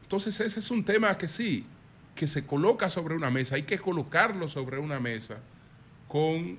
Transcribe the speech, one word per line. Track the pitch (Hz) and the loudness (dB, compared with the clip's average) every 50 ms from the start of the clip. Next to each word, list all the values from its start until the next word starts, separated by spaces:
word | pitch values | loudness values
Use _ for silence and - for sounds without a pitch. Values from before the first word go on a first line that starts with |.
| - | -6
Entonces | - 190 196 196 220 190 - | -2 -2 -2 0 -2 -2 0
ese | 214 226 - 226 | -2 -2 -2 -4
es | 214 - | -4 -2
un | 247 226 - | 0 0 2
tema | - 202 220 226 202 185 | 4 4 6 6 4 4
que | - 185 160 | 2 -2 -4
sí, | - - 240 214 - - - - - - - - - - - - - | -4 -2 -2 0 0 -2 -2 -6 -14 -20 -20 -20 -20 -20 -20 -18 -6
que | - 160 | -2 -2
se | 147 - 147 - | -2 0 -2 -4
coloca | - 143 143 160 208 233 226 202 185 | -2 0 4 4 4 4 4 2 -2
sobre | - 175 165 160 160 | 0 -2 -4 -2 -2
una | 165 156 127 | -2 0 0
mesa, | 127 131 127 - 131 | 0 0 0 0 -2
hay | 143 147 | -2 -2
que | - 202 190 | -2 -2 -2
colocarlo | - 190 180 160 - - - 165 214 233 202 185 170 147 | -2 -2 -2 -2 -2 2 4 4 4 4 2 -2 -4 -4
sobre | - 143 131 127 135 139 | -4 -6 -6 -4 -4 -4
una | 147 151 143 131 | -4 -4 -4 -4
mesa | 123 120 113 110 110 - 107 101 - - - - - - - - - - - - - - | -2 -4 -4 -6 -8 -10 -14 -14 -16 -18 -20 -20 -20 -20 -20 -20 -20 -20 -20 -20 -12 -4
con | - 147 156 160 160 165 170 180 185 | 0 2 2 2 2 0 -2 -4 -8